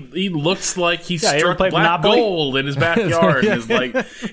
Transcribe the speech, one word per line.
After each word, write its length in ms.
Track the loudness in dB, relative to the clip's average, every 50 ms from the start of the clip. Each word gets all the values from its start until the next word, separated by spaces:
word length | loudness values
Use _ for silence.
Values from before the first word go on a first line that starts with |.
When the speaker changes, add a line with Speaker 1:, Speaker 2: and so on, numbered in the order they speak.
| -8 -8 -6
Speaker 1:
he 160 | -4 -4 -2
looks 480 | -2 -2 0 -2 -2 -2 -4 -6 -4 -2
like 240 | 0 0 -2 -2
he 140 | -4 -6 -6
Speaker 2:
Yeah, 140 | -2 0 0
you 60 | 2
ever 40 | 2
Speaker 1:
struck 180 | 2 0 0 0
Speaker 2:
played 140 | 0 0
Speaker 1:
black 120 | 2 2 2
Speaker 2:
Monopoly? 340 | 2 0 2 2 4 4 4
Speaker 1:
gold 400 | 4 2 0 -2 -2 0 0 -2
in 80 | -2 -2
his 80 | -2
Speaker 3:
<laughs> 120 | 0 0 2
Speaker 1:
backyard 560 | 2 0 0 0 2 2 4 4 4 2 2
and 120 | 0 0 -2
is 100 | -2 -2
Speaker 3:
Yeah. 100 | -2 -2
Speaker 1:
like, 280 | -2 -2 -2 -4 -4 -6 -10 -12 -12 -12